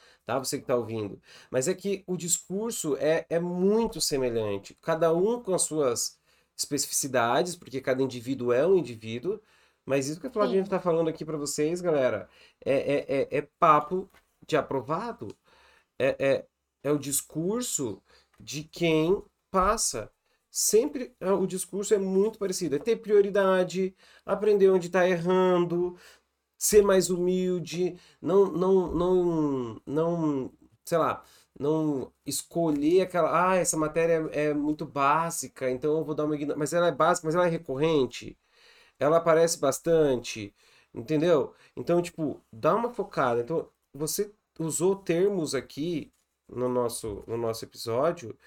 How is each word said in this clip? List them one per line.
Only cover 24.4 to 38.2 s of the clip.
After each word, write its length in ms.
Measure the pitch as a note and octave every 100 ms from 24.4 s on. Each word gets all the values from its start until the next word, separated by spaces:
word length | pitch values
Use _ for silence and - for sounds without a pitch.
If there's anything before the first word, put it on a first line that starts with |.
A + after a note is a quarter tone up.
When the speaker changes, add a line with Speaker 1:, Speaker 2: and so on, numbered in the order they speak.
| G#3+ G#3 F#3+
Speaker 1:
onde 180 | F#3 E3+
tá 180 | F#3 F3+
errando, 880 | F3 F3 F#3 F#3 F3+ F3 F3 F3 F3 - - _ _ _ -
ser 240 | - G#3
mais 280 | G3+ F#3+ F3+
humilde, 840 | F3+ F3+ F#3 F#3 F3+ C#3 D#3+ F3+ E3+ _ -
não, 260 | C#3+ G3 F#3+
não, 420 | E3 F#3 F#3+ E3
não, 880 | D#3+ F3+ F#3 F3 E3 D3 C3+ A#2 G#2+ -
não, 680 | D3 E3+ E3+ D#3 C#3 A#2+ _ _ _
sei 140 | - E3
lá, 260 | C#3 G2 - _ _ -
não 540 | C#3 D#3 D#3 C#3 A#2 _ -
escolher 760 | - - E3+ E3 D3 D3 F#3
aquela, 480 | F#3 F3+ D#3 D#3+ F#3
"Ah, 40 | F#3
essa 200 | D#3 D#3+
matéria 520 | D3+ E3 E3 E3 D#3
é, 140 | C#3+ D3+
é 80 |
muito 320 | D3 D3 D3+ D3+
básica, 840 | C#3+ C#3 D#3 E3 - B2+ - C3
então 280 | B2+ D3+ D#3+
eu 60 |
vou 100 | D3+
dar 100 | D3+
uma 100 | D3+ D3
igno-", 180 | D3 C#3+
mas 160 | C#3+
ela 160 | E3+ F3
é 40 |
básica, 340 | C#3+ D#3+ F3 D#3+
mas 60 |
ela 120 | F3 F3+
é 40 |
recorrente, 840 | E3 D#3 C3 D#3+ D3+ B2 -